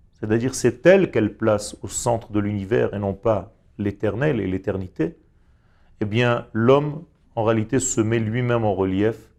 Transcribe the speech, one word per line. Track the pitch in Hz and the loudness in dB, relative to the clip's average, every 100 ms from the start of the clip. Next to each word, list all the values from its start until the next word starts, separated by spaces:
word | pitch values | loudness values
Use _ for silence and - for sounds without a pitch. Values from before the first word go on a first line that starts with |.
| _ - | _ -10
c'est-à-dire | 110 107 127 | -2 0 0
c'est | 131 123 117 170 | 0 -2 2 6
elle | 196 175 | 6 4
qu'elle | 117 104 - | 2 0 0
place | 110 104 - - | 0 0 -2 -12
au | 101 | -10
centre | - 123 117 - | -6 -2 -4 -2
de | 104 | -2
l'univers | 104 104 95 120 120 | -2 -4 0 0 0
et | 104 | -2
non | 101 95 | -4 -4
pas | 117 104 87 _ _ - | 0 -2 -2 _ _ -6
l'éternel | 101 95 107 104 156 123 | -6 -2 -4 -2 -2 -2
et | 95 | -2
l'éternité, | 95 104 95 92 - 165 - _ _ _ _ _ _ _ - | -4 -4 -6 -8 -6 -6 -6 _ _ _ _ _ _ _ -8
eh | 104 | -2
bien, | 110 123 120 - | 0 2 0 -4
l'homme, | 110 117 139 147 147 170 _ _ - | 0 4 4 4 -8 -14 _ _ -4
en | |
réalité, | 110 113 107 131 | 0 0 0 -2
se | - - | -2 0
met | 107 117 | 0 0
lui-même | 107 120 123 120 107 | -2 -2 0 0 0
en | 95 | 0
relief. | 95 95 107 110 - | 0 2 0 -2 -12